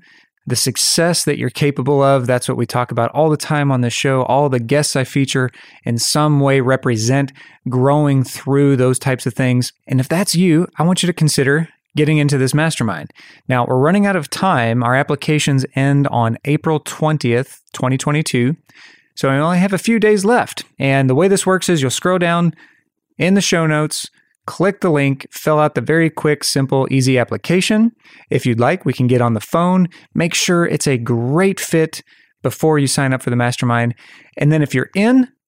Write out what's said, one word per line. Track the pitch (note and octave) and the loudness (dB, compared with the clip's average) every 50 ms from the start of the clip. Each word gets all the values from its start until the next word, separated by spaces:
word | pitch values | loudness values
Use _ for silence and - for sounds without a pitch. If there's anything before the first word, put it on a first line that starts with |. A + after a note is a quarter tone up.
| - _ _ _ _ _ _ _ _ | -2 _ _ _ _ _ _ _ _
the | - B2 | -6 -4
success | - - C3+ - - - - - - E3 F3 F3 - - | -4 -2 -4 -4 -4 -2 -2 0 0 0 0 0 0 -2
that | - D3 - | -2 -2 -2
you're | A#2+ B2 | -4 -6
capable | - - D3+ C#3+ C#3 - B2+ C#3 C#3+ C#3 C#3 | -4 -2 -2 -2 0 -2 -2 0 2 2 2
of. | C#3 C#3 C3+ B2 | 2 2 2 2
That's | A#2+ B2+ B2 - - | 0 -2 -2 -2 -4
what | B2+ B2 | -2 -4
we | A#2+ | -4
talk | - - B2 B2 - | -2 -2 -4 -4 -4
about | A#2+ A#2 A#2 A#2 - | -2 -2 -2 -2 0
all | C#3+ D#3 D#3+ | 0 2 2
the | D3+ | 0
time | D3 - - D#3 D3 C#3+ C#3 | -2 -2 -4 -2 -2 0 0
on | C3+ B2+ B2 | 0 0 0
this | A#2+ - | -2 -2
show. | - - C#3+ C3+ C3 B2+ | -2 -2 0 0 0 0
All | - A#2+ C#3 D3 C#3+ | 0 0 2 2 2
the | C3 B2 | 0 -2
guests | A#2 A2+ C#3 D3 D3 - - | -2 0 0 0 0 0 -2
I | C#3+ B2+ | -4 -4
feature | - - D3 C3+ C3 - C3+ B2+ B2 - - - - - - _ | -2 0 -2 -2 0 0 -2 -2 -2 -4 -10 -20 -20 -20 -12 _
in | A#2 A#2 | -4 -4
some | A#2 - - - D3+ D3+ D3+ D3+ C#3+ | -2 -2 -2 0 0 2 2 2 2
way | C#3 C#3 C3+ C3+ | 2 2 2 2
represent | B2 B2+ C3 C3 - B2+ A#2+ G#2+ A2 A#2 C3 C#3 C#3+ C3+ - - - - - _ _ C3 | 2 2 0 0 0 -2 -2 -2 0 0 0 0 0 -2 -6 -14 -20 -20 -20 _ _ -4
growing | A#2+ B2+ B2+ C#3 C#3+ D3+ D3+ C#3+ C#3 C3+ B2+ | -2 0 2 2 2 2 2 2 2 0 0
through | - - - - C3 C#3 C#3 C#3+ C#3 C#3 | -2 -6 -10 -4 -2 0 2 4 2 2
those | B2+ B2+ B2+ B2+ - | 2 2 2 0 0
types | - C#3 C3 A#2 - | -2 -2 -4 -2 -4
of | B2+ - | -6 -4
things. | - C3 B2+ B2 B2 B2 - - _ _ | -2 -2 0 0 0 -2 -4 -8 _ _
And | - C3 C3 | -4 -2 -2
if | B2+ - | 0 0
that's | D#3+ E3+ G3+ - - | -2 -2 -2 -2 0
you, | E3 F#3 F3+ D#3 D#3 F3+ - - | 0 2 4 2 2 0 -2 -4
I | - D3+ | -2 0
want | F3 F#3 - - | 0 0 0 0
you | |
to | F3 F3 | -4 -2
consider | - D#3+ D3+ - - C#3 C3 C#3+ D#3 E3 - _ _ _ _ _ | 0 0 0 2 0 0 2 2 0 -2 -4 _ _ _ _ _
getting | C#3+ D3+ C#3+ D#3 D3+ | 0 0 2 2 2
into | D3 C#3+ C#3+ | 2 2 2
this | C3+ C3 B2+ - | 0 0 0 0
mastermind. | D3 D#3 E3 D3+ - A#2+ A2 F2+ D#2 D2 - - - - - - _ _ | 0 0 0 -2 -2 -4 -4 -4 -6 -10 -16 -20 -20 -20 -20 -20 _ _
Now, | - C3 B2 A#2+ | -2 -2 -2 0
we're | - B2+ B2+ | 0 0 2
running | C3 D#3 F#3 G#3 G3+ | 2 2 2 2 2
out | G3+ G3 | 0 0
of | F3+ D3 - | -2 -4 -6
time. | - - - F#3+ F3+ C3+ A#2 A2+ A2+ B2 B2 | -6 -4 -2 0 0 0 0 0 0 0 0
Our | A#2+ B2+ | 0 0
applications | C3 D3 - D3+ C#3+ - - D#3 D3+ - - C#3+ C3+ C3 - - | 0 0 -2 -4 -4 -2 -2 -2 0 0 0 0 0 -2 -2 -2
end | C#3 C3+ C#3 C#3 C#3+ C#3+ C#3 | -2 0 2 2 2 2 0
on | - A#2+ A#2 A2+ A2+ - _ | 0 -2 -2 -2 -2 -4 _
April | - D3 D3 - E3 D#3 D3+ | -4 -4 -2 0 -2 -2 -2
twentieth, | - - - - D#3+ D3+ D#3 D3 - B2 A#2 A#2+ C#3 - - - _ _ - | -4 -8 -8 -4 -2 -2 -2 0 0 0 0 0 -2 -4 -10 -20 _ _ -10
twenty | - - B2+ C3 | -6 -2 -2 -2
twenty-two. | C3 - D3+ D3 D3+ D#3 - - B2+ A#2+ B2+ D#3+ - _ _ _ - - - - _ _ _ _ | -2 -2 -2 -2 -2 -2 -2 0 0 0 0 -2 -4 _ _ _ -20 -20 -20 -20 _ _ _ _
So | - - C3+ | -4 -2 0
I | C3+ C#3 | 0 2
only | D3+ E3 F3+ F3+ | 0 0 2 2
have | F#3 G3+ G3 | 0 0 -2
a | E3+ | -2
few | - - A#3 A3+ | 0 0 0 2
days | G3 G#3+ G#3+ G3+ F#3+ | 4 2 2 2 2
left. | G3+ B3 A#3 - - - - - - _ _ | 2 2 2 0 -2 -8 -14 -16 -18 _ _
And | C3+ C#3 C3+ C3+ C3+ C3 | -2 0 2 2 2 2
the | C3 | 2
way | C#3 F3+ G3 | 2 4 2
this | G3+ F#3+ - | 2 2 2
works | F#3 F#3 F3+ - - | 0 0 0 0 0
is | F3+ D#3 | 0 0
you'll | C3 B2+ - | 0 -2 -4
scroll | - - F3+ F#3 F#3 | -2 -2 0 0 0
down | F3 E3+ E3+ E3+ F3 E3 D#3 - - _ _ _ _ _ _ _ _ _ _ - | 0 0 0 2 0 0 -2 -4 -14 _ _ _ _ _ _ _ _ _ _ -4
in | D3+ F3 F#3+ | 0 2 2
the | G3+ | 2
show | F#3 - - E3+ E3 | 2 2 0 0 2
notes, | D#3 D#3 D3+ D3+ D#3 - - - - - _ _ _ _ _ _ | 2 0 0 -2 -4 -6 -8 -12 -12 -16 _ _ _ _ _ _
click | - - - D#3+ G3 G3 - | -16 -4 -2 0 0 0 0
the | - F#3 | -2 0
link, | D3+ C#3+ C#3 C#3 C3+ C3+ - - | 2 2 2 0 0 -2 -6 -16
fill | - - - D#3+ D#3 D3+ | -18 -6 -2 0 2 2
out | D3+ D3+ - | 2 2 0
the | D3+ A#2 | -2 -2
very | A#2 D3+ E3 E3 D#3+ | 0 2 2 2 0
quick, | - - - D3+ D3+ C#3+ - | -2 -2 0 0 0 0 -2
simple, | - - C#3+ C3+ C3+ C#3 C3+ C3 - | -4 -2 -2 0 0 0 0 0 0
easy | C3 C3+ B2+ C3 C3 B2 | 0 2 2 2 2 2
application. | A#2 - A2 G2+ - - E3 F#3 F#3 - G#3+ G#3+ A3 A#3 - _ _ - - - - _ | 0 0 -4 -8 -4 -2 0 0 2 2 2 2 2 2 0 _ _ -20 -20 -20 -10 _
If | - C3 - | -4 -2 0
you'd | - A#2 A2+ | 0 0 2
like, | A#2 C3 F3 F#3+ - | 2 0 0 0 -2
we | D3 B2 | -4 -2
can | - B2+ | 0 0
get | B2 C3 B2 | 2 2 2
on | B2 A#2+ A2+ | 2 0 0
the | G#2 | -2
phone, | - - - E3 F3 F3+ F#3 F#3 F3+ F3 - - - _ _ | -4 -2 -2 0 2 2 2 2 2 0 -2 -10 -20 _ _
make | - E3 E3+ - | -2 -2 -2 -2
sure | - - - F3+ E3+ E3+ | -4 -2 0 2 2 2
it's | - - C#3+ - D3+ | 0 -2 -2 0 0
a | C3+ | 0
great | A#2+ A#2 G#2 A#2+ A#2 A#2 B2 C#3+ E3+ F#3+ G3 F#3+ - | -2 0 -2 -2 -2 0 0 0 2 2 2 0 -2
fit | - - - E3 D#3+ D#3 - - - _ _ _ _ _ _ _ - | -4 -2 0 0 0 0 -4 -12 -18 _ _ _ _ _ _ _ -6
before | C3 A2+ - - D#3+ D#3 D3+ | -6 -4 0 0 2 2 2
you | C#3 | 2
sign | C3 - - C#3 C3+ C3 | 0 0 0 0 0 -2
up | B2+ - | -2 -2
for | - | -4
the | A#2+ | -2
mastermind. | A#2+ A#2+ A#2+ B2 - - B2 A#2+ A#2 A#2+ A#2+ A#2+ - - - - - - _ _ - | 0 0 -2 -2 -2 -2 0 0 0 0 -2 -4 -6 -12 -20 -20 -20 -20 _ _ -2
And | - D3 | 0 2
then | D#3 D#3+ D3 | 2 2 0
if | C#3 - | 0 0
you're | B2+ - - - | -4 -4 -2 -2
in, | F#3+ G#3 A3+ B3+ C4 B3+ B3 _ _ _ | 0 2 4 4 4 2 0 _ _ _